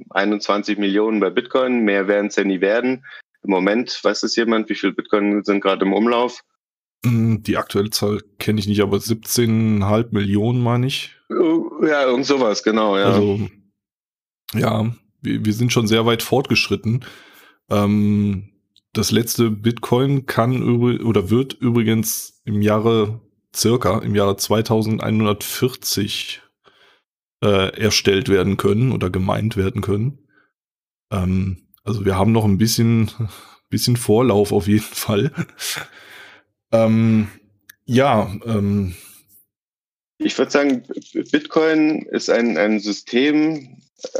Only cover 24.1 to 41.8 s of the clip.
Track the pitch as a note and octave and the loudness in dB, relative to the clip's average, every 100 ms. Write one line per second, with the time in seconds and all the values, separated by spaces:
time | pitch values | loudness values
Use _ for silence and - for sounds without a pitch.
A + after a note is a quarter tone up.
24.1 | G2+ G2+ G2 - G#2+ A2 A2 A2 A2 - | 0 0 0 -2 0 0 0 0 -2 -2
25.1 | A2 G#2+ G#2 - - B2+ - - - G2+ | 0 0 -2 -6 -2 -2 -2 -6 -4 -4
26.1 | - - - _ _ _ _ _ _ _ | -6 -10 -14 _ _ _ _ _ _ _
27.1 | _ _ _ G#2+ G2 F#2+ - G#2+ - G2+ | _ _ _ 0 2 0 -2 -2 0 2
28.1 | G2 - F#2+ F#2 G2 G2+ G#2 C3 A2 F#2 | 0 2 2 2 0 0 0 0 -2 -2
29.1 | F#2 F#2+ G#2 G#2+ G2+ F#2+ - G2 G2+ B2 | -2 -2 -2 -2 -2 -4 -4 -2 -2 -2
30.1 | - _ _ _ _ _ _ _ _ - | -6 _ _ _ _ _ _ _ _ -8
31.1 | G2+ F2+ F#2 F#2+ F#2 _ _ G#2 G#2+ G2 | -4 0 0 -2 -6 _ _ -8 -4 -2
32.1 | F#2+ G#2 A2+ G#2 F#2+ A2 - A#2 A2+ G#2+ | 0 2 2 2 2 2 2 2 2 0
33.1 | - G#2+ - - _ _ F#2+ - A#2+ - | -4 -8 -10 -20 _ _ -4 0 0 2
34.1 | G#2+ B2+ G2+ G2+ G#2 F#2+ G#2+ - - - | 2 4 2 2 0 2 0 0 -8 -4
35.1 | G#2 C#3+ - - - - - - - - | 0 -2 -4 -10 -10 -10 -10 -12 -18 -20
36.1 | - - - _ _ _ A2+ A2+ A2 A2+ | -20 -20 -20 _ _ _ 2 4 4 4
37.1 | A2 G2 - _ _ - - - A#2+ C#3 | 2 0 -6 _ _ -20 -14 0 2 4
38.1 | A2 F#2 G#2 A#2 G#2 G2+ G2+ F#2 E2+ - | 2 0 -6 -4 -2 0 0 -2 -6 -18
39.1 | - _ _ _ _ _ _ _ _ _ | -20 _ _ _ _ _ _ _ _ _
40.1 | - - - C3+ C#3+ C#3+ B2 - - - | -6 -4 -2 0 2 2 0 -4 -14 -10
41.1 | - - D#3 - D#3+ D#3+ D#3 | -8 -2 -2 0 0 2 2